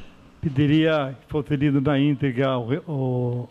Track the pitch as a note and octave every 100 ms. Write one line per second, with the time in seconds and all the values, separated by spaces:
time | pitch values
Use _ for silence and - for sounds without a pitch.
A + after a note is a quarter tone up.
0 | - - - - E3 C3 D3 D#3 D#3+ D#3
1 | C3+ B2+ - D3+ C#3 C#3+ D3 C#3 C#3 C#3
2 | D3 C#3 C#3 A#2+ C3+ B2+ A#2 D#3 F3 C#3+
3 | C3 B2 B2 B2 A#2+